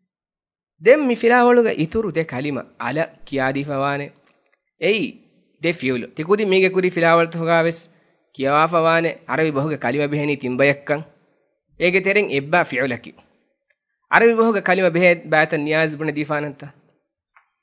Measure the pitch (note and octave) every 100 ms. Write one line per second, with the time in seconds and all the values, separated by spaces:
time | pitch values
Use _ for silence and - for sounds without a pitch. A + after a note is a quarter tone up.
0 | _ _ _ _ _ _ _ _ F3 D4+
1 | C#4 A#3 A#3 B3 B3 B3 A3+ - D#3+ A3
2 | G#3+ D#3 D#3+ B2+ D3 C3 - - A#2 -
3 | - - - C3+ C3 C3+ C#3+ C#3 C#3 C#3
4 | C#3+ _ _ _ _ _ _ - F3+ G#3+
5 | C#3+ - _ _ _ _ D#3+ E3+ C3 B2+
6 | - - D#3 G#3 G#3 F#3+ F#3 F#3 F3+ F3
7 | E3 E3+ E3 E3 E3 E3 E3 E3 - _
8 | _ _ _ - C3+ D3 E3 E3+ E3 E3
9 | E3 - - C3+ D#3+ C#3 D#3 C#3+ A#2+ C#3
10 | D3 D3 D3 C#3+ B2 B2 C#3 C#3 - D3+
11 | D#3+ _ _ _ _ _ _ - E3+ F#3
12 | F#3+ G3+ G3+ C#3 C#3 F3 D#3+ B2+ C3+ A#2
13 | - - _ _ _ _ _ _ _ _
14 | - E3 A#3 A3+ A3+ G3+ F#3 F#3 F#3 E3+
15 | F3+ E3+ D#3 D#3 D#3 D#3 D3 D#3 D#3+ D3
16 | D#3 D3 D3 D3+ D3 C#3+ D3 _ _ _
17 | _ _ _ _ _ _